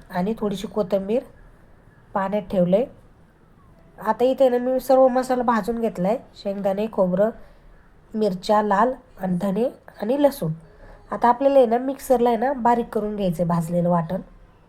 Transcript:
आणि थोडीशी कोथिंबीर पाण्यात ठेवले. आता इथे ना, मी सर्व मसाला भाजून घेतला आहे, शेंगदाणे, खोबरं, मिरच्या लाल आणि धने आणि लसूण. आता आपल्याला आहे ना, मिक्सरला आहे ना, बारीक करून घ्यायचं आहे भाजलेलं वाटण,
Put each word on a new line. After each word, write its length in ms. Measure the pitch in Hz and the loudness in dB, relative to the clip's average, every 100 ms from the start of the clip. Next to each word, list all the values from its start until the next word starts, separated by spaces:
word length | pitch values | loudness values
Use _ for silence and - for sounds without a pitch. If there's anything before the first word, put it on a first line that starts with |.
| - | -10
आणि 220 | 185 190 226 | -6 -4 -4
थोडीशी 280 | 208 196 196 | -4 -6 -6
कोथिंबीर 560 | 214 208 196 190 240 - - - - - - _ _ _ | -6 -2 -2 -2 -4 -6 -20 -20 -20 -20 -20 _ _ _
पाण्यात 380 | 202 190 208 - | -6 -4 -4 -2
ठेवले. 340 | 190 175 196 277 - - _ - _ _ _ - - - - | 0 2 2 0 -10 -20 _ -20 _ _ _ -20 -20 -20 -10
आता 280 | 190 220 254 | -6 0 0
इथे 240 | 262 262 | 2 2
ना, 80 | 247 | 2
मी 220 | 247 262 | -2 -4
सर्व 280 | 254 262 262 | 2 4 4
मसाला 360 | 254 247 247 | 2 -2 -2
भाजून 380 | 240 226 240 233 | 0 -2 -2 -4
घेतला 260 | 226 185 180 | -4 -2 -2
आहे, 100 | 247 - - | -2 -6 -12
शेंगदाणे, 440 | 202 202 196 196 220 | -8 -4 -4 -2 -4
खोबरं, 380 | 214 185 180 214 - - - - - - - - | 0 0 2 0 -2 -20 -20 -20 -20 -20 -20 -12
मिरच्या 480 | 220 208 185 - 214 | -2 -2 -2 0 0
लाल 320 | 214 196 247 262 _ - | 2 2 2 -2 _ -8
आणि 180 | 185 175 | -4 -2
धने 220 | 202 196 254 - - - | -2 -2 -4 -6 -20 -10
आणि 140 | 208 285 | -4 2
लसूण. 280 | 285 277 160 160 - - - - - | 2 2 -6 -6 -12 -20 -20 -20 -12
आता 180 | 208 240 | 0 2
आपल्याला 280 | 240 277 277 | 4 4 6
आहे 100 | 240 | 4
ना, 100 | 233 | 2
मिक्सरला 520 | 262 269 - 247 240 | -2 -6 0 2 2
आहे 80 | 220 | 2
ना, 140 | 254 | -2
बारीक 340 | 269 233 240 233 | 0 2 0 0
करून 260 | 220 208 208 | -4 -4 -2
घ्यायचं 260 | 185 165 | -2 0
आहे 60 | 170 | 0
भाजलेलं 420 | 170 160 175 175 | 0 0 0 2
वाटण, 320 | 170 160 185 - - - _ | 0 0 -6 -8 -20 -20 _